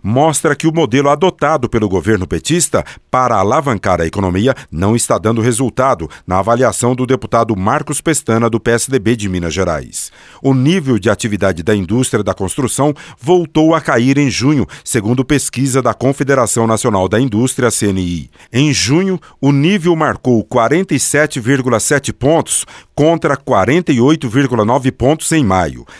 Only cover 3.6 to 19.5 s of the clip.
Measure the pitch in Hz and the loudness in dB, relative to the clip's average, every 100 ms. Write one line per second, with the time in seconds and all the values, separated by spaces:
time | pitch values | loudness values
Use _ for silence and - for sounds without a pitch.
3.6 | 143 104 101 90 82 101 95 90 120 127 | -2 -2 0 0 -2 -2 -2 0 0 -2
4.6 | - 76 98 117 - 110 107 117 113 113 | -6 -4 0 0 0 0 0 0 0 0
5.6 | 131 - 131 104 80 - - 92 98 117 | -2 0 0 -2 -4 -12 -4 -2 0 2
6.6 | 127 98 120 127 127 131 - 117 117 107 | 2 0 -2 0 0 -2 0 0 0 0
7.6 | 95 143 - 143 - 156 - 113 117 110 | 0 -2 -4 -4 -2 -2 0 0 2 0
8.6 | 117 117 - 131 101 117 101 92 85 78 | 0 0 0 -2 0 -2 -2 -4 -4 -2
9.6 | 90 78 64 - - - - - 135 135 | -2 -4 -6 -12 -12 -14 -20 -4 0 2
10.6 | 131 190 139 117 98 101 117 101 98 85 | 2 0 0 0 0 0 -2 -2 -2 -2
11.6 | 85 107 92 117 127 117 101 - 95 - | 0 0 0 -2 0 -2 -2 -4 -4 -2
12.6 | 127 - 143 143 - - 135 180 165 156 | -4 0 -2 -2 -10 -8 0 2 2 2
13.6 | 160 165 - 131 123 135 143 95 123 151 | 2 2 2 2 2 2 0 0 0 0
14.6 | 92 - - 117 101 127 127 143 - - | -2 -6 -6 -2 0 0 0 -2 -2 -4
15.6 | 135 131 120 107 127 139 135 139 113 - | -2 0 0 0 0 0 0 0 0 0
16.6 | 113 110 127 101 92 104 135 104 127 - | 0 0 0 0 0 0 0 0 -2 0
17.6 | 123 - 104 95 87 87 64 _ - 117 | -2 0 -2 0 -2 -6 -8 _ -6 0
18.6 | 147 110 87 151 190 185 - - 135 | 0 0 0 0 0 -4 -8 -2 0